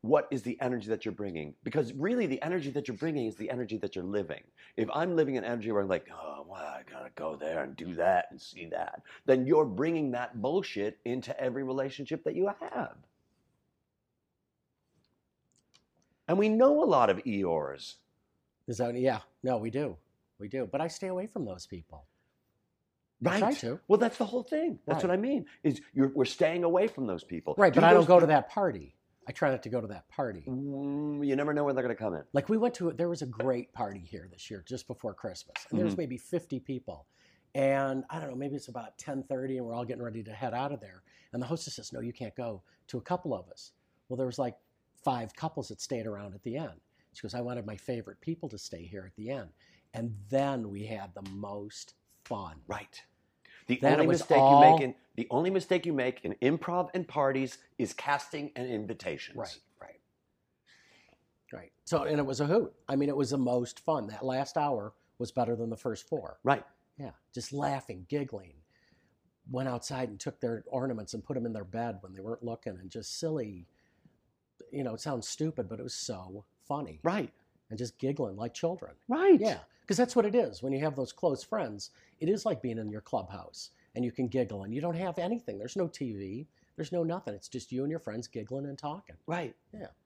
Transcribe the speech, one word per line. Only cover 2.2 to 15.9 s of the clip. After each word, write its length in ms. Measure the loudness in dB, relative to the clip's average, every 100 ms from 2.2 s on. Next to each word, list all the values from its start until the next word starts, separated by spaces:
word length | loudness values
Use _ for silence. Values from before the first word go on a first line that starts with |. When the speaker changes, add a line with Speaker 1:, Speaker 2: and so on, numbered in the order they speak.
| 0
Speaker 1:
the 160 | -2
energy 280 | -2 -2 -2
that 160 | -6 -6
you're 80 | -4
bringing 300 | -2 -2 -2
is 80 | -4
the 140 | -6
energy 280 | -4 -4 -4
that 180 | -4 -6
you're 80 | -2
living. 380 | -2 -2 -8 -12 _ -12 -4
If 120 | -2
I'm 220 | 0 0 2
living 180 | 2 2
an 60 |
energy 280 | -2 -4 0
where 80 | 0
I'm 80 | 2
like, 200 | 0 -2
"Oh, 360 | -12 -12 -12 -14
well, 140 | -12
I 220 | -10 -12 -14
gotta 200 | -16 -14 -8
go 200 | -8 -4
there 280 | -4 -4
and 120 | -4 -6
do 200 | -8 0
that 320 | 4 4 2
and 80 | -10
see 240 | -18 -16 -8
that," 340 | -6 -6 -8 -18 -8 4
then 200 | 4 6
you're 200 | 6 4
bringing 460 | 2 0 0 -2
that 300 | -2 -4 -4
bullshit 580 | 0 0 -2 -4 -4 -4
into 340 | -4 -4 -4 -4
every 240 | -2 -2
relationship 600 | -4 -2 -4 -6 -6 -4
that 120 | -2 0
you 140 | 0 -2
have. 340 | -8 -6 -6 -10 -20 _ _ _ _ _ _ _ _ _ _ _ _ _ _ _ _ _ _ _ _ _ _ _ _ _ _ _ _